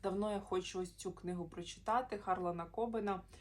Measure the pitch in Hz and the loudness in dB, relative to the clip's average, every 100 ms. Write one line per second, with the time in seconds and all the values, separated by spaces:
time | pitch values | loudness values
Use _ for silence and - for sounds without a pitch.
0 | 196 190 214 202 202 185 180 185 180 - | 2 2 2 0 2 0 2 -2 -4 -4
1 | 190 - 180 180 165 - 170 - - 233 | -6 -4 -4 -2 -4 -6 -8 -4 4 4
2 | 254 202 190 185 175 170 170 - 233 226 | 4 -4 2 2 2 0 -4 0 0 2
3 | 208 190 - - | 2 0 -4 -18